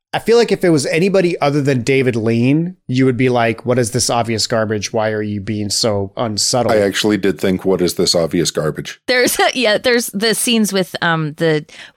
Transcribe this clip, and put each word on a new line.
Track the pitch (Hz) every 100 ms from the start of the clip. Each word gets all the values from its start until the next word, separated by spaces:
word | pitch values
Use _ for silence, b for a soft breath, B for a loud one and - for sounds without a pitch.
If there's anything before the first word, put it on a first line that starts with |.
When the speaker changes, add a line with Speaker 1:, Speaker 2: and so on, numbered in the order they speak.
| _ -
Speaker 1:
I |
feel | - 233
like | 226
if | 190
it | 185
was | 156 127
anybody | 160 190 190 180 165
other | 143 147
than | 139 131
David | 117 135 123 117
Lean, | 110 117 123 151 170 185 -
you | 127 131
would | 117
be | 127
like, | 123 117 113 123
"What | 123
is | 117
this | 127 -
obvious | 120 113 110 -
garbage? | 117 110 107 98
Why | 113 107
are | 107
you | 107 104
being | 98 104 101
so | - 117 101 98 -
unsubtle?" | 117 101 - 127 113
Speaker 2:
I | 110
actually | 101 95 107 104
did | 98 87
think, | 101 92 95
"What | 90
is | 87 -
this | 85 87
obvious | 82 85 76
garbage?" | - 78 73 73 - -
Speaker 3:
There's, | 247 - - 370
<laughs> |
yeah, | 254 247 302
there's | 254 247 233
the | 202 226
scenes | 208 - 226 208
with, | 196 180 -
um, | 170 160 156
the, | 151 165 151 156 B B